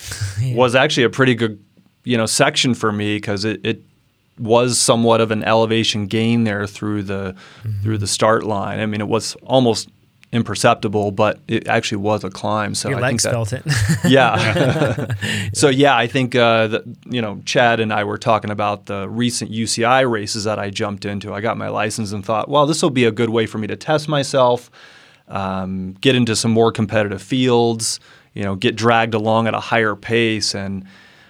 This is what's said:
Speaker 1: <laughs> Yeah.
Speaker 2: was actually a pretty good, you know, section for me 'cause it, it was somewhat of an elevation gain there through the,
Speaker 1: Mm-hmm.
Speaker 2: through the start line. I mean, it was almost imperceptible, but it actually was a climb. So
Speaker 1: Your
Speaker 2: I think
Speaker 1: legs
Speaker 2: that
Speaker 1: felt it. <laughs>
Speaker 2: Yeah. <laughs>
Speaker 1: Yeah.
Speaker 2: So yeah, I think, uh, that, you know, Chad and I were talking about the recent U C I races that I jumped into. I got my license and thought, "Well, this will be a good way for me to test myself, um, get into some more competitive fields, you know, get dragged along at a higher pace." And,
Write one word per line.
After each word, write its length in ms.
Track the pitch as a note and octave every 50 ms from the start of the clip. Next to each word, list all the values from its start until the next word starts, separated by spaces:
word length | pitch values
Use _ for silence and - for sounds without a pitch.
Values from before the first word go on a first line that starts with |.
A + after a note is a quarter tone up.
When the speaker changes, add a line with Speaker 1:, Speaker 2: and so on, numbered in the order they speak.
| - -
Speaker 1:
<laughs> 300 | - - G#2 G2 F#2 G#2
Yeah. 140 | B2+ B2+ A#2+
Speaker 2:
was 200 | A#2 B2+ A#2+ A#2+
actually 280 | C3 C#3+ D3+ - D3+ A#2
a 60 | A2
pretty 260 | - C3+ C3 B2+ A#2+
good, 260 | A2 A#2 G#2+ G#2 G2 _ _ _ _ _ _ _ _ -
you 100 | A#2+ A#2+
know, 100 | A2+ A2
section 480 | A2 - - C3+ D3 D3+ - - B2+ A2+
for 180 | - A2+ A2 G#2
me 260 | G#2 G#2 G#2+ G#2 G#2
'cause 240 | - - G2+ F#2+ G#2+
it, 160 | A2 G2+ - -
it 160 | A2+ G#2+ - _ _ _ _ _ _ _ _ _ _ _ -
was 400 | A#2 G#2+ A#2 A#2+ B2 B2+ A#2 -
somewhat 400 | - C#3 A#2+ A#2 A#2 A2+ A2+ A2+
of 100 | A2+ A2
an 120 | A2 G#2+ -
elevation 640 | G#2+ A2 A2+ A2+ A2 A2+ A2+ A2 - - G#2+ G2+
gain 380 | F#2 A2 A2 A2+ A#2 A#2 A#2 A2+
there 220 | G#2+ G2+ G2+ G2+
through 360 | G2+ - - A2 G#2 G#2 G#2 F#2+
the, 320 | G2+ G2 G2 G2 F#2+ F#3+ F#3+ - - - - A2+
Speaker 1:
Mm-hmm. 180 | A2 G#2 G2+ G2+
Speaker 2:
through 140 | A2 G#2+
the 100 | G#2 G2+
start 360 | G2+ - - A2+ G#2+ A2+ - -
line. 340 | G#2+ G#2 G2 G2+ G2+ G2+ G#2
I 60 | A2
mean, 160 | G#2+ G#2 G#2+
it 80 | G#2 -
was 260 | A2+ G#2+ - - - - -
almost 460 | - B2+ C3 B2 A#2 G#2+ - - - _ _ _ _ _ _ - -
imperceptible, 800 | B2+ A#2 A2+ - G2 - - A#2 A#2 - A#2 G#2 G#2 G#2 G2+ G#2
but 280 | F#2+ G2+ G#2+ G#2 - - -
it 200 | - A2+ G#2+ -
actually 320 | A2 A2 A#2 - - G#2+ G2+
was 240 | G2 G#2+ G#2+ G2 F#2+
a 60 | F#2+
climb. 420 | - - - G#2 G#2+ G#2+ G#2 G2+ G2+
So 160 | - - G#2
Speaker 1:
Your 80 | G#2
Speaker 2:
I 40 | -
think 200 | B2 C3+ B2 A2
Speaker 1:
legs 20 | -
Speaker 2:
that 80 | - B2+
Speaker 1:
felt 200 | A#2 A2+ G#2 B2+
it. 80 | C3 - D3+ C3+ A2+ G#2
<laughs> 240 | - E3 - - E3+
Speaker 2:
Yeah. 960 | C3 C3+ B2 A2+ G#2+ A2+ - A2 - E3+ C#3+ C3 C#3+ D#3 D3 - A2+ - - - G#2+
<laughs> 80 | G2+ G#2
Speaker 1:
Yeah. 260 | G#2+ G#2+ G2+ G2+ G2+ G2+
Speaker 2:
So 160 | - D#3 C#3
yeah, 260 | C3 C3+ C#3+ C#3 B2+
I 120 | A#2 A#2+
think, 260 | A#2 - C3+ B2+ A#2+ B2+
uh, 320 | B2 A#2 A2+ A2+ A2+ A2 G#2+
that, 140 | A2 - - A#2+ - - -
you 140 | - B2 A#2+
know, 180 | A2 G#2 G2+ G2 G2
Chad 340 | - - C#3 B2 A#2 A#2 A2+
and 140 | A2 G#2+ G#2
I 100 | G#2 G#2
were 140 | G#2 G#2
talking 320 | G2+ - B2 A2 G#2 G#2 G#2
about 380 | G#2 G#2 G#2 G#2 G#2 F#2+ -
the 200 | - G2+ G2 G2
recent 440 | G#2 G#2+ A#2 A#2+ A#2+ A#2+ - A#2 -
U 160 | A2 A2+ A2+
C 160 | G#2 - A#2 A2+
I 160 | A#2 C3 C3
races 460 | C3+ A#2+ A2+ G#2 G#2 G#2 - G#2+ G2
that 120 | A2 G#2
I 140 | G#2 G2+ G2+
jumped 340 | G2 A2 G#2+ G#2 G2+ F#2+ G2+
into. 300 | G2+ G2+ G2 F#2+ G2+ F#2+
I 40 | G2+
got 140 | G#2+ A2+ G#2
my 120 | G#2+ G#2
license 440 | G#2 G#2+ G#2+ G#2+ G#2+ - A2+ G#2+ F#2+ G#2+
and 120 | G2+ F#2+
thought, 240 | - A2 G#2+ - -
"Well, 160 | C#3 D3 C#3+
this 160 | D3 E3 -
will 80 | - D#3
be 160 | B2 C3 A#2+
a 60 | A2+
good 180 | G#2 A#2 A#2 A2
way 160 | A2+ A#2 A2
for 140 | - - A2
me 80 | G#2+
to 80 | G2 G2+
test 340 | - - D#3 D#3 D3 D3+ D3+
myself, 600 | D3 C#3 C#3 - C#3+ C3 B2+ B2 B2 A#2+ - - _ - - - - - - _ _ _ _
um, 640 | G2 F#2+ G2 G2 F#2+ F#2+ F#2+ F#2 F#2 F#2+ F#2+ F#2 F#2+ F#2 -
get 140 | - C3+ B2
into 200 | B2 A#2+ A2+ G#2+
some 160 | - - A2+
more 200 | A2 A2+ A2+ A2+
competitive 500 | - - G#2+ G2 A2+ G#2+ G#2 G2+ G2+ F#2+
fields, 800 | - - C3+ B2+ B2+ B2+ A#2+ A#2+ A#2 A#2 A2+ A2+ A2 - - - _ - - - _ _ -
you 100 | G#2+ G2+
know, 120 | G2 G2
get 200 | F#2+ A2+ A2+ G#2+
dragged 380 | G#2 A2+ A#2+ A#2 A2+ A2+ A2+ A2+
along 320 | G#2+ G#2+ A2 A2 A2+ A2+
at 60 | A2 G#2+
a 60 | G#2+
higher 360 | - - A#2 A#2 A2 G#2+ G2+
pace." 600 | G2 - A#2 A2+ A#2 A2+ A2 A2 G#2 G2 - -
And, 300 | G2+ G2 G2 G2 F#2+ F#2+ - - - - - _ _ _